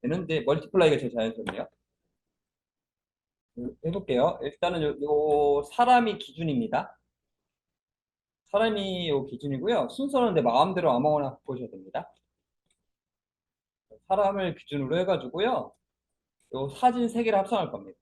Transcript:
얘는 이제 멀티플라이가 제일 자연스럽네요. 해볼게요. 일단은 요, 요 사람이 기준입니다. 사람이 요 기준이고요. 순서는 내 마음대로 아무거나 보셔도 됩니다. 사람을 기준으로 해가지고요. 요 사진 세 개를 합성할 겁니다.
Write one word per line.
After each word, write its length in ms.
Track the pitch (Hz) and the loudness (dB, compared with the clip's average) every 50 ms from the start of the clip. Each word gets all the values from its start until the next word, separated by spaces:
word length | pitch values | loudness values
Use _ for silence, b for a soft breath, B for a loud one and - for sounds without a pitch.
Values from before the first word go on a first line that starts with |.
| - | -2
얘는 200 | 123 151 185 175 | -2 -4 -4 -2
이제 160 | 151 160 156 | -2 -4 -2
멀티플라이가 580 | 120 135 147 156 - - - 190 175 156 147 120 | 2 0 0 0 -2 -2 2 4 6 6 4 4
제일 140 | 127 120 - | 0 -4 -4
자연스럽네요. 560 | 117 110 113 113 113 107 107 98 107 - - _ _ _ _ _ _ _ _ _ _ _ _ _ _ _ _ _ _ _ _ _ _ _ _ _ _ _ _ _ _ _ _ _ _ _ _ _ 117 123 123 - _ - | -2 -2 -2 -4 -6 -8 -8 -6 -8 -10 -10 _ _ _ _ _ _ _ _ _ _ _ _ _ _ _ _ _ _ _ _ _ _ _ _ _ _ _ _ _ _ _ _ _ _ _ _ _ -12 -12 -12 -12 _ -6
해볼게요. 520 | 160 170 196 190 - 135 123 131 - - - - | -6 -6 -6 -4 -2 2 2 2 2 0 -2 -8
일단은 400 | 139 - _ - 175 185 170 151 | -10 -6 _ -2 -2 -2 0 -2
요, 140 | 147 147 - 143 | -2 -2 -4 -2
요 600 | 147 147 147 151 151 147 147 147 147 143 143 143 | 0 2 2 2 2 4 4 4 4 4 2 0
사람이 540 | - - - 240 240 254 247 240 220 202 - | -4 0 0 4 6 6 6 4 2 -2 -4
기준입니다. 800 | - - - 160 170 160 143 123 113 113 - 135 - - - _ _ _ _ _ _ _ _ _ _ _ _ _ _ _ _ _ _ _ _ _ _ _ _ _ _ _ _ _ _ _ | -10 -16 -10 -6 -4 -2 0 0 -2 0 -2 -4 -4 -4 -14 _ _ _ _ _ _ _ _ _ _ _ _ _ _ _ _ _ _ _ _ _ _ _ _ _ _ _ _ _ _ _
사람이 580 | - 202 220 226 214 208 196 190 185 180 175 165 | 0 2 2 2 2 -2 -4 -4 -4 -4 -2 0
요 160 | 147 139 131 | 0 0 0
기준이고요. 600 | 139 139 - - 143 135 127 143 208 240 202 - - | -4 -10 -10 -6 -6 -4 -2 0 0 2 0 0 -2
순서는 440 | - - 269 285 277 269 247 226 185 | -4 -6 -6 0 2 2 2 4 2
내 60 | 160 123 | 2 2
마음대로 480 | 120 117 127 151 190 190 180 170 156 123 | 4 4 4 4 4 2 0 2 2 2
아무거나 460 | 120 139 151 151 147 143 135 117 - _ | 4 2 2 2 2 0 -4 -6 -10 _
보셔도 260 | - 131 127 127 113 | -10 -10 -8 -8 -12
됩니다. 400 | - 95 95 95 _ 147 156 - _ _ _ _ _ _ _ _ _ _ _ _ _ _ _ _ _ _ _ _ _ _ _ _ _ _ _ _ _ _ _ _ _ _ _ _ 110 _ _ _ | -14 -16 -20 -10 _ -10 -10 -10 _ _ _ _ _ _ _ _ _ _ _ _ _ _ _ _ _ _ _ _ _ _ _ _ _ _ _ _ _ _ _ _ _ _ _ _ -20 _ _ _
사람을 460 | 190 190 208 196 202 202 190 175 147 | 0 2 2 2 2 0 -2 -4 -4
기준으로 420 | - - - 147 143 135 131 151 175 | -6 -12 -8 -6 -6 -4 -2 0 0
해가지고요. 720 | 185 185 185 151 - 123 131 170 202 240 254 160 - - _ _ _ _ _ _ _ _ _ _ _ _ _ _ _ _ - | 0 0 0 -2 -2 -6 -4 -2 0 0 0 -2 -4 -8 _ _ _ _ _ _ _ _ _ _ _ _ _ _ _ _ -8
요 140 | 131 135 139 | -6 -6 -6
사진 380 | - - - 247 240 240 240 226 | -6 2 2 2 4 4 -2 -2
세 140 | 233 226 233 | 0 0 0
개를 140 | 220 208 196 | 2 2 2
합성할 300 | 196 196 240 208 170 123 | 2 0 0 -2 -2 -4
겁니다. 280 | - 98 98 95 92 _ | -6 -12 -12 -14 -20 _